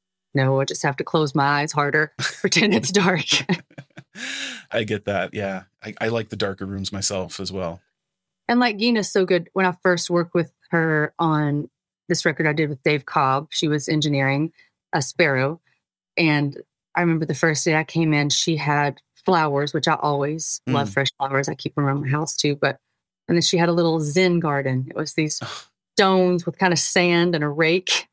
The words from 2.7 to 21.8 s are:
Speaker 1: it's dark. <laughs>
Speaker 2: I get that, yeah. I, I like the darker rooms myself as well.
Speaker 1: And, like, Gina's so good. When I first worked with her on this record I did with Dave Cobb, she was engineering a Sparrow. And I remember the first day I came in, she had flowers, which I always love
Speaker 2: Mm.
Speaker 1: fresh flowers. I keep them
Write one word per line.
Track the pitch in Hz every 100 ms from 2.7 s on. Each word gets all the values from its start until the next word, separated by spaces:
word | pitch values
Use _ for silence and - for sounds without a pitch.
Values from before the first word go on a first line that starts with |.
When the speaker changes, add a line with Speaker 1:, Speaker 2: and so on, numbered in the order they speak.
Speaker 1:
it's | 214 -
dark. | 190 180 170 - - - 175 - - - -
<laughs> | - 208 262 277 269 240 -
Speaker 2:
I | 117
get | 110 104
that, | - 98 90
yeah. | 104 98 95 - _
I, | 110 -
I | 113
like | 117 110
the | 107
darker | 101 98 98
rooms | 98 95
myself | 98 - 95 90 -
as | 92
well. | 95 85 87 _ _ _ _ _ _ -
Speaker 1:
And, | 240
like, | 240 202
Gina's | 240 226 185
so | 202
good. | 185 175 -
When | 190 185
I | 175
first | 185 170 -
worked | 170 170
with | 175 165 _ _
her | 170 160 156 151 -
on | 165 151 147 147 - _ _ _ -
this | 170
record | 165 147 156
I |
did | 151 151
with | 143
Dave | 151 147 -
Cobb, | 156 135 135 156
she | - 151
was | 151 160
engineering | 151 147 139 135 139 165 - _ _ _
a | 247
Sparrow. | - - 151 131 135 170 _ _ _ _ _ -
And | 160 147 143 - - _ _
I | 170
remember | 170 160
the | 160
first | 143 165 151
day | 175 156
I |
came | 156 165 160
in, | 147 147
she | 131 - 151
had | 147 147 143 139 _ _
flowers, | - 175 151 139 143
which | 156 165
I |
always | - 147 143 143 160 - - 127
love | 143 120
Speaker 2:
Mm. |
Speaker 1:
fresh | 135 135 -
flowers. | 135 135 143
I |
keep | - -
them | 151